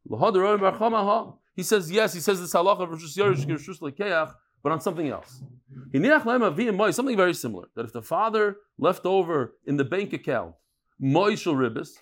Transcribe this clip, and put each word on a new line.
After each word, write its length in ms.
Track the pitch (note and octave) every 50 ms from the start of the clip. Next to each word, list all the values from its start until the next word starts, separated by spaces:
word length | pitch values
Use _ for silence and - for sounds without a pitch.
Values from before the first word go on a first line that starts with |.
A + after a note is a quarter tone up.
| - -
Lahad 320 | G#2+ A2 C#3 G#3+ G#3+ F#3
Rami 180 | F#3 G3+ G#3 G#3
Bar 200 | G3 F#3+ E3+ -
Chama 240 | G#3 A#3 A3+ A3 G3
Ha. 300 | G3+ G#3 A3+ G3+ - - _ _ _ _
He 80 | - F3+
says, 280 | - G#3+ G#3 F3+ D3+
yes, 220 | F3 G#3 A3 G3 D#3
he 80 | F3
says 180 | D3 - G3+ F3+
this 140 | F3+ E3 -
halacha 280 | F3+ F3 F#3+ G#3 F#3
of 100 | F3+ E3+
Rishus 260 | E3 D#3+ E3 D#3+ C#3+
Yoresh 300 | F3+ G3+ G3+ F#3+ C#3+ C#3+
ki 60 | C#3+ E3
Rishus 280 | D3 C#3+ - F#3 -
Lekeach, 540 | D#3+ D3 C#3 - G3 G#3 F3+ D#3+ D#3 D#3+ - - _ _ _ _ -
but 100 | C#3+ D#3+
on 80 | D#3+
something 280 | - G#3 F3 D#3+ E3+ C#3
else. 320 | A2+ F2+ - - - - - - - - _ - - - - - -
Hiniach 300 | C3+ D#3+ B3+ D#4 D4+ -
Lahem 180 | A3+ A#3+ B3+ A#3
Avi 280 | G3 D3 D#3 A#3+ A#3+
Moi, 200 | G3+ F3+ G#3+ G#3
something 260 | E3 - B3 C4+ B3
very 160 | G3 F#3 F3+ E3
similar, 360 | - - B2 G#2 F2+ F2 - _
that 100 | - A#2
if 80 | A#2 -
the 80 | A#2+ A2+
father 540 | - E3 E3+ G#3 A3+ G#3+ A3 G#3+ G#3 G3 G3+ - _ _ -
left 280 | C3 E3 F#3 F3+ -
over 480 | F3+ F#3+ F#3+ F#3 E3 E3 D3 B2 A2+ - _ _
in 140 | - C#3+ D3
the 60 | C#3+
bank 280 | A#2+ E3+ F#3 G#3 - -
account, 420 | D#3 - - C3+ A#2 F#2 E2 E2 _ _ _ _ _ _ _ _ - C3+
Moishel 520 | C3+ C#3 E3 G3 G#3 A3 A3 - F3+ D3+
Ribbis, 380 | C3 C3 A#2 A2+ C3 D#3+ - - -